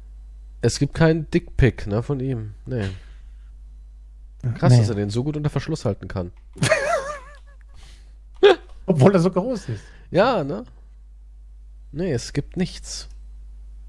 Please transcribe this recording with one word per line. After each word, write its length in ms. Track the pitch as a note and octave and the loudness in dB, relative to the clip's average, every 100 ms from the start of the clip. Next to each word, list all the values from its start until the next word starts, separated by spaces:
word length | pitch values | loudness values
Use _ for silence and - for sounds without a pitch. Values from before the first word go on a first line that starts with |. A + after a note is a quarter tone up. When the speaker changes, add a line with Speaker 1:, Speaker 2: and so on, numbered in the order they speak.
| - - - - - - | -18 -18 -18 -18 -18 -2
Speaker 1:
Es 180 | D#3 - | 0 2
gibt 160 | C#3+ | 0
keinen 360 | - D#3+ E3 D3+ | 4 4 4 0
Dickpick, 560 | F3 - - B2+ - - | -2 0 4 4 4 -2
ne, 160 | G#2 | -2
von 180 | A#2 C#3 | -2 -2
ihm. 340 | C3+ A#2+ G#2+ G2+ - | -2 -4 -6 -12 -6
Nee. 180 | B2 F#2+ F#2+ - - - - - - - - - - - - - - B2 A2+ | -4 -4 -6 -14 -18 -18 -18 -18 -18 -18 -18 -18 -20 -20 -20 -20 -6 -4 2
Krass, 140 | E3 | 6
Speaker 2:
Nee. 60 | B2 | 8
Speaker 1:
dass 100 | G#2+ | 6
er 60 | |
den 160 | G#2 G#2 | 2 -2
so 140 | A2 | -2
gut 120 | C#3 D3+ | -2 -2
unter 140 | D3 | -2
Verschluss 340 | C#3 - D#3 | -2 -2 -2
halten 240 | A#2 G2 F#2 | -2 -2 -4
kann. 240 | F#2+ F2+ - - - | -6 -6 -8 -16 -2
Speaker 2:
<laughs> 40 | - D5+ C#5 D#5+ C5+ D5 C5+ D5+ - - - - - - - - - - G4+ F4+ - - - | 2 2 0 -2 -4 -10 -14 -18 -20 -20 -20 -20 -18 -20 -20 -20 -20 4 6 6 0 -8 0
Obwohl 280 | E3 F#3 | 6 8
er 60 | G3 | 8
so 100 | F3 | 4
groß 380 | F3 A3+ A#3 - | 2 0 -2 -6
ist. 120 | G#2 - - - | -10 -10 -20 -2
Speaker 1:
Ja, 340 | D#3 A#3 A3+ | 2 4 4
ne? 200 | C3+ F#3+ B3 - - - - - - - - - - - - | 0 -4 -8 -16 -20 -20 -20 -20 -20 -20 -20 -20 -20 -20 -12
Nee, 200 | C#3+ F#3 | -4 -2
es 200 | B2 - | -2 -2
gibt 240 | - - - | -6 -4 -2
nichts. 520 | F#3 - - - - - - - - - - - | -4 -4 -12 -12 -12 -16 -16 -16 -16 -16 -16 -16